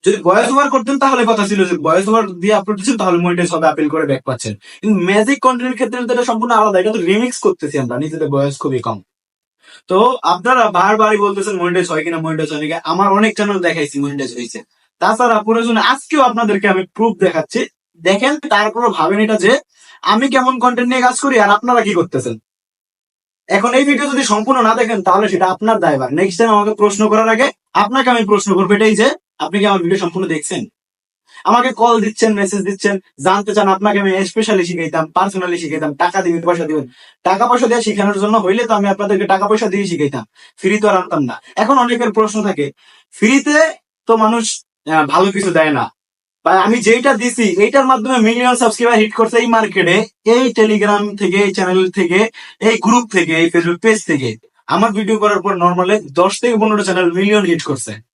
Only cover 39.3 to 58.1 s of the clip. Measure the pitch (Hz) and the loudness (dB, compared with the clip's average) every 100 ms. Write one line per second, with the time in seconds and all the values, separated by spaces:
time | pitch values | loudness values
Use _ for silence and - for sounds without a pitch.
39.3 | 190 208 214 214 196 185 165 147 131 107 | 0 0 0 0 -4 -4 -2 -4 -4 -12
40.3 | _ - _ 190 208 208 190 175 160 127 | _ -20 _ -2 0 2 0 -2 -4 -4
41.3 | - - - 220 269 240 240 240 220 214 | -6 -10 -4 2 2 2 0 -2 0 -2
42.3 | 214 196 147 139 - _ _ _ - 214 | -2 -4 -4 -6 -8 _ _ _ -2 2
43.3 | 277 294 302 320 - _ _ - 226 220 | 2 2 2 2 -2 _ _ -2 2 2
44.3 | 233 220 - _ _ 147 156 143 156 190 | 2 -2 -8 _ _ -2 -2 2 2 0
45.3 | 190 190 160 156 139 107 _ _ _ _ | 0 0 2 2 0 -4 _ _ _ _
46.3 | _ 160 190 202 247 202 233 277 226 240 | _ 0 2 2 2 2 2 2 0 -2
47.3 | 240 214 180 220 277 262 254 240 262 220 | 0 0 2 2 2 2 0 0 2 2
48.3 | 240 247 247 233 202 233 233 214 220 226 | 2 0 2 0 2 2 4 2 0 2
49.3 | 233 233 226 208 190 170 190 214 _ 214 | 2 2 0 0 0 2 2 0 _ 2
50.3 | 240 254 - 214 214 208 202 208 202 175 | 2 2 2 2 2 2 0 -2 -2 -2
51.3 | 190 202 196 185 185 185 196 175 180 220 | 2 0 0 0 2 0 0 0 0 0
52.3 | - - - 214 247 208 240 233 190 165 | -4 -20 -2 0 2 2 2 2 -2 0
53.3 | 165 170 170 170 175 220 214 - 147 123 | 0 2 0 0 0 0 0 -2 -2 -2
54.3 | 110 _ _ - 165 226 202 202 214 208 | -8 _ _ -4 0 0 0 -2 0 0
55.3 | 196 185 185 175 175 180 208 139 151 185 | 0 -2 0 0 0 0 0 -2 0 0
56.3 | - 240 220 220 208 190 185 175 175 202 | 0 -2 0 0 0 0 0 0 0 2
57.3 | 214 185 165 - 139 - 104 _ | 2 2 -2 -4 -8 -8 -14 _